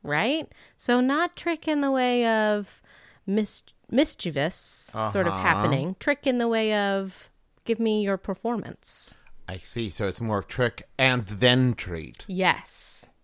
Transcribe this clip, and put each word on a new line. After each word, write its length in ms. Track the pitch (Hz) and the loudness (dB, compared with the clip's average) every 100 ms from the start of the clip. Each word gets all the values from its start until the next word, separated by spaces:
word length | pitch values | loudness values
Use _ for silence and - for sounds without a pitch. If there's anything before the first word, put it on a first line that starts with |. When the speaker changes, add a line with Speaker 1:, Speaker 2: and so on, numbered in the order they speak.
Speaker 1:
right? 500 | 156 147 214 320 - - - _ | 0 0 0 -2 -6 -16 -20 _
So 260 | - 247 | 2 4
not 340 | 254 294 349 - | 4 2 -2 -2
trick 320 | 339 320 - | -4 -2 -2
in 140 | 294 | 0
the 80 | 277 | 2
way 380 | 262 247 247 233 | 2 2 2 2
of 520 | 220 214 208 202 - _ - - _ - | 2 2 0 -4 -14 _ -20 -20 _ -2
mis-, 380 | 208 208 - - _ - | 0 0 -6 -12 _ 0
mischievous 1000 | 247 302 - 175 147 156 - - - - 110 110 | 2 2 0 -4 -2 -2 -4 -8 -8 -8 -2 0
sort 140 | 143 131 | 2 0
of 80 | |
Speaker 2:
Uh-huh. 80 | 95 | 2
Speaker 1:
happening, 540 | 92 101 110 131 156 190 | 2 4 2 2 -2 -4
trick 280 | - 285 277 | -2 0 0
in 100 | 247 | 0
the 100 | 233 | 2
way 260 | 226 220 214 | 2 2 0
of, 560 | 202 196 190 - - _ _ _ - | 0 -2 -4 -10 -20 _ _ _ -4
"Give 140 | 220 | 0
me 240 | 226 214 | 2 2
your 140 | 202 190 | 2 -2
performance." 1000 | - 190 226 226 - - - - - - - - - | -2 -4 -4 -4 -6 -12 -12 -12 -14 -18 -20 -18 -10
Speaker 2:
I 80 | 92 | -10
see. 320 | - 120 110 | -6 -4 -4
So 180 | - 101 | -2 -4
it's 140 | - | -2
more 160 | 113 104 | -2 -2
of 100 | - | -2
trick 360 | - 123 - - - | 0 0 -2 -14 2
and 260 | 131 127 98 | 4 4 -2
then 480 | 101 123 127 127 | 4 6 6 4
treat. 500 | 113 92 85 71 - - | 0 -6 -8 -8 -14 -8
Speaker 1:
Yes. 800 | 185 180 - - - - - - _ | 0 2 0 -6 -8 -6 -8 -12 _